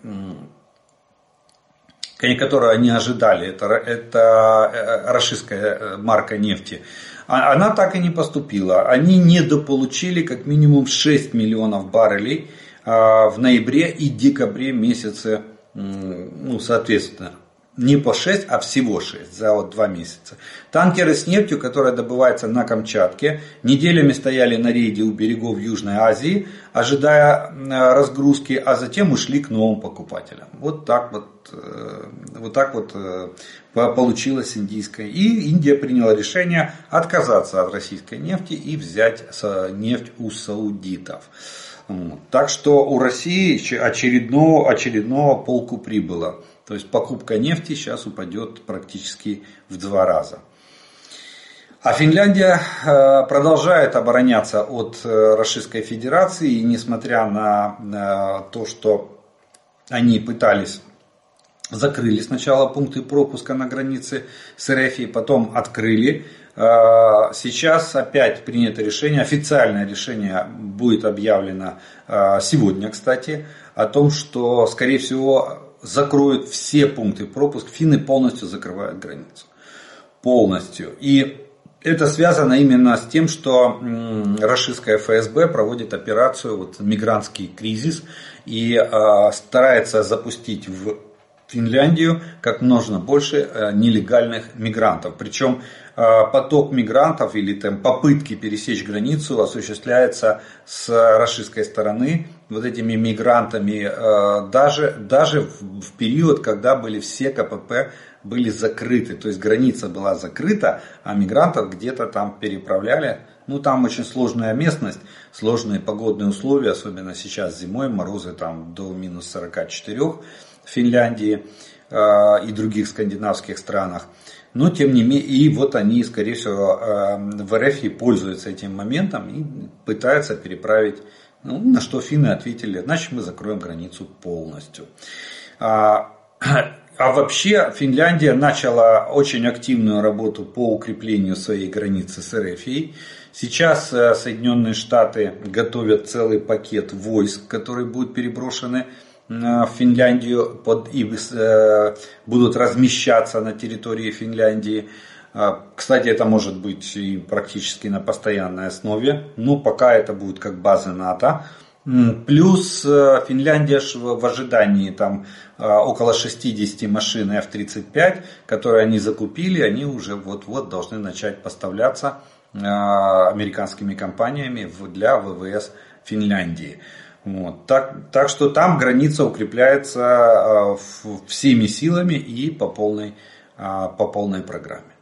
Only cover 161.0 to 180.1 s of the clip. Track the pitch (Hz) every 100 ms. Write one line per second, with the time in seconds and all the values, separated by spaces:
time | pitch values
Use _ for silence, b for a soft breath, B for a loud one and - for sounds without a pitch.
161 | 92 92 123 156 B B B B 139 123
162 | 120 113 - 147 185 185 - - 143 143
163 | 139 131 - 131 139 151 143 139 135 120
164 | 120 113 120 123 127 117 101 101 98 90
165 | 98 98 B B B - 110 104 131 117
166 | 120 110 - - 127 104 104 - 107 107
167 | 107 117 101 104 - 107 104 110 - 147
168 | 180 185 B B - 107 123 113 110 110
169 | 101 107 107 - 185 180 113 110 143 127
170 | 92 101 95 101 - 110 101 92 - 110
171 | 98 87 104 98 - - 95 98 123 131
172 | 143 - B B B 104 101 101 101 101
173 | 98 95 92 107 104 98 98 - 101 98
174 | 95 90 117 143 131 120 92 85 95 87
175 | 110 131 98 87 92 104 - B B B
176 | - 107 104 98 87 82 80 - B B
177 | B B 101 95 90 82 - 135 - -
178 | - 135 139 - 143 143 180 156 127 123
179 | 147 151 127 107 107 117 131 139 139 123
180 | 123